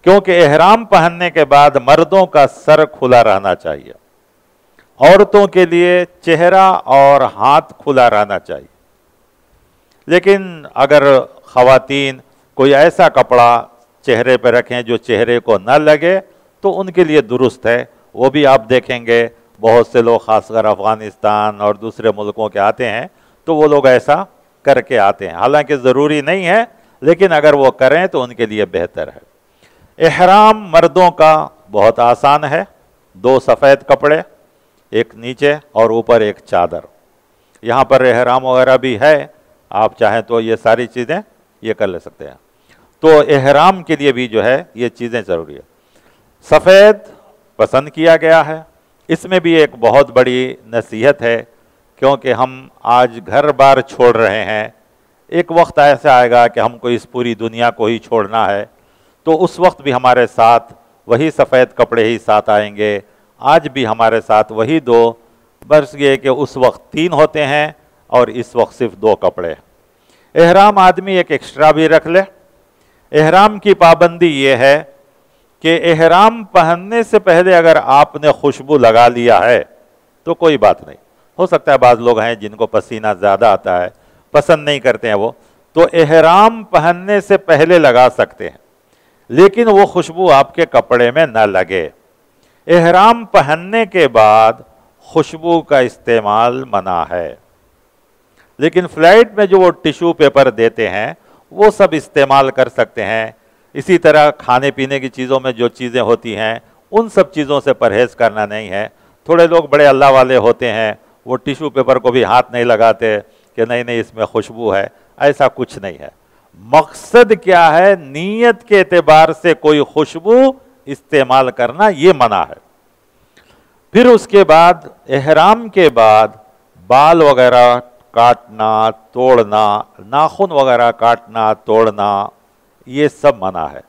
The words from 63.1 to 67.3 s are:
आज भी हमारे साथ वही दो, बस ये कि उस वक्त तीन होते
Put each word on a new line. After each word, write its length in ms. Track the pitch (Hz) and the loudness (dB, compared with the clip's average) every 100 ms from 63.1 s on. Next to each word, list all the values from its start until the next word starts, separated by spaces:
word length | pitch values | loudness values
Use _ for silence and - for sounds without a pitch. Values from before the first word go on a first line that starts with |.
| _ _ _ | _ _ _
आज 260 | 131 160 151 | 0 0 0
भी 160 | 131 | -8
हमारे 360 | 113 113 113 113 | -6 -2 0 -2
साथ 300 | - 107 107 | 0 -2 0
वही 300 | 110 113 160 | -4 -4 -4
दो, 380 | 127 117 117 113 _ _ _ _ - | 0 2 0 -4 _ _ _ _ 0
बस 260 | 151 139 143 | 0 0 -4
ये 200 | 143 135 | -2 -2
कि 120 | 135 | -2
उस 280 | 131 139 135 | -4 -6 -2
वक्त 240 | 127 - _ | -2 -2 _
तीन 200 | - 170 | -8 -4
होते 300 | 151 156 | 0 -2